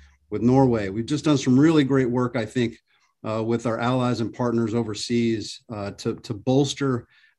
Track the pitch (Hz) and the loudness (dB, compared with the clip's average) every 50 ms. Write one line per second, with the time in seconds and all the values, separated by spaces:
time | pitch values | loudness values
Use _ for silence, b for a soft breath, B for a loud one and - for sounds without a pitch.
0 | b b b b _ - 104 104 113 123 131 139 135 123 117 107 101 95 98 - | b b b b _ -8 -4 0 2 4 6 6 6 4 4 0 -2 -4 -4 -6
1 | 113 - 151 139 - 156 147 127 - 135 123 135 151 165 160 151 139 127 139 131 | -4 -4 -4 -2 0 2 2 2 2 4 4 6 6 6 6 4 4 4 2 2
2 | 131 117 120 127 123 120 - 123 107 - - 127 117 110 - _ _ _ _ _ | 2 0 0 -2 -2 -2 -2 -4 -6 -4 -2 -2 -2 -2 -4 _ _ _ _ _
3 | _ _ _ _ - 110 110 113 110 113 117 117 - 117 110 117 117 123 131 127 | _ _ _ _ -8 -6 -4 -4 -2 -2 -2 -2 -2 -2 -2 -2 0 0 0 0
4 | 123 123 120 117 113 98 - - 123 120 117 117 117 104 110 120 113 107 101 - | 0 0 -2 -2 -4 -6 -4 -4 -2 0 0 0 0 0 -2 -2 -4 -4 -6 -8
5 | - - 120 120 117 113 113 104 95 - - - _ - 113 104 98 101 98 - | -6 -2 -2 0 0 0 -2 -4 -6 -10 -14 -16 _ -14 -12 -10 -10 -10 -10 -8
6 | - 113 104 - - - 113 98 - 127 131 139 143 131 - - 139 135 123 117 | -6 -6 -6 -6 -8 -12 -10 -6 -2 2 2 2 2 0 -2 -4 -2 -2 -2 -4
7 | - b b b b b b | -6 b b b b b b